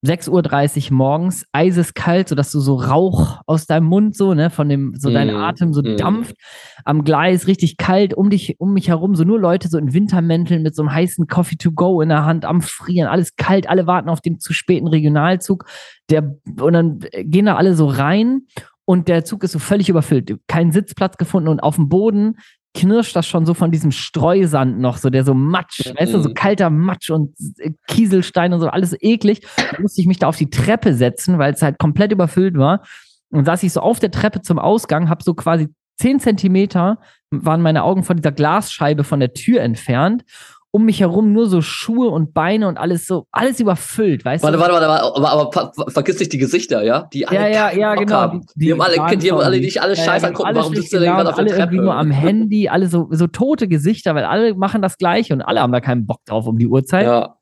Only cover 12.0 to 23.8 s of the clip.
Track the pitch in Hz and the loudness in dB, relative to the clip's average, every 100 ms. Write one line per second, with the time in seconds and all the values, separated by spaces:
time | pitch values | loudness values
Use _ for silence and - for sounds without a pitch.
12 | 156 151 151 165 - 180 151 - - 175 | 2 2 2 0 0 -2 -2 -10 -4 0
13 | 151 165 170 - - 196 - 185 170 180 | 2 0 -2 -4 0 0 2 0 2 -2
14 | 151 170 - 165 - 156 - 180 165 156 | -2 -4 -4 -6 -6 -8 0 0 2 2
15 | 151 151 156 185 - 185 - - - - | 2 2 2 -2 -2 -4 -4 -20 -20 -20
16 | _ 156 147 143 - - 135 170 165 143 | _ 0 0 -8 -14 -4 2 2 2 -2
17 | - - 92 170 208 180 185 170 151 123 | -12 -10 -2 2 2 2 2 4 2 2
18 | 139 190 226 262 262 - - _ - 180 | 0 2 2 0 -4 -20 -20 _ 0 0
19 | 170 170 165 202 185 170 - 208 190 170 | 2 0 0 -6 -6 -6 -2 0 2 0
20 | 147 143 - 107 _ 170 170 160 208 - | 2 0 -2 -10 _ 0 2 0 -2 -4
21 | 190 - 165 190 156 156 - 151 147 170 | -6 -4 -2 -2 0 0 0 0 2 2
22 | 214 202 214 226 _ _ _ - 180 226 | 2 2 0 -2 _ _ _ -2 2 2
23 | 226 - 165 170 160 170 170 160 | 0 -2 -2 0 0 0 0 2